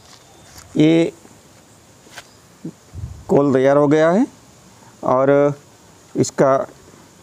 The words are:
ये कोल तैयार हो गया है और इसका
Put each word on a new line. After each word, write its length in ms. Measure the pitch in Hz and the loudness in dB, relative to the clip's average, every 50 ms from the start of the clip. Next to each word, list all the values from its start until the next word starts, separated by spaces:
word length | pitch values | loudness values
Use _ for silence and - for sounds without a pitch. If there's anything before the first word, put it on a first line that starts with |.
| - - - - - - - - - - - - - - - | -20 -20 -20 -20 -20 -20 -20 -20 -20 -20 -20 -20 -20 -12 -4
ये 360 | - 151 160 165 165 165 170 - - - - - - _ - - - - _ - _ _ _ - - - - - - - - - - _ _ _ _ - 165 - _ _ - - - - - - - - - | 0 0 2 2 0 0 -2 -6 -14 -20 -20 -20 -20 _ -20 -20 -20 -20 _ -20 _ _ _ -20 -20 -20 -20 -20 -20 -20 -20 -20 -20 _ _ _ _ -20 -20 -20 _ _ -20 -20 -18 -18 -18 -18 -18 -8 -2
कोल 240 | 143 139 143 143 131 | 0 0 2 2 0
तैयार 240 | 131 131 139 143 | 2 2 2 2
हो 100 | 147 147 139 | 2 2 2
गया 220 | 147 156 156 165 | 2 2 2 0
है 160 | 175 208 277 - - - - - - - - - - - - - - - - | 2 0 -2 -4 -6 -20 -20 -20 -20 -20 -20 -20 -20 -20 -20 -20 -20 -10 -4
और 260 | 131 127 127 135 139 143 143 143 147 143 - - - - _ - - - - - - - | -2 -2 0 0 2 2 2 2 0 -2 -6 -14 -20 -20 _ -20 -20 -20 -20 -20 -12 -6
इसका 420 | - 117 - - - 156 135 135 131 - - - - - - - - - - - - | -4 -4 -4 -2 0 0 0 2 0 -2 -8 -12 -20 -20 -20 -20 -20 -20 -20 -20 -20